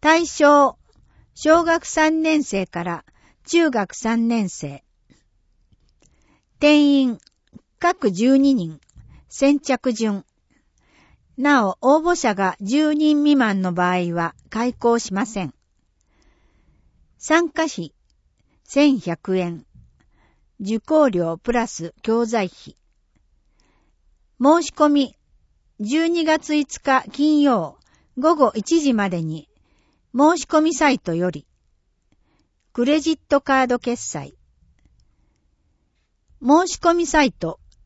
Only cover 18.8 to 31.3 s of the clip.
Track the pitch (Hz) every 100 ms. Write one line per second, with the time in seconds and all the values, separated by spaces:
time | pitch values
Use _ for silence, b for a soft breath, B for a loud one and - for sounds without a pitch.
18.8 | 294 254 175 165 - 185 175 170 - -
19.8 | - _ _ _ _ _ _ - 196 220
20.8 | - 311 277 180 165 165 - 240 233 -
21.8 | 165 - - 233 226 226 185 - 147 -
22.8 | _ _ _ _ _ _ _ _ _ _
23.8 | _ _ _ _ _ _ 262 339 339 -
24.8 | 302 285 262 - _ _ _ _ _ -
25.8 | 208 302 330 339 320 311 - 302 277 -
26.8 | - 262 - - 302 302 285 220 151 -
27.8 | _ _ _ - 311 320 233 220 - 330
28.8 | 285 220 196 175 160 160 - _ _ _
29.8 | _ _ _ 240 302 339 - 320 320 262
30.8 | 294 262 - 165 180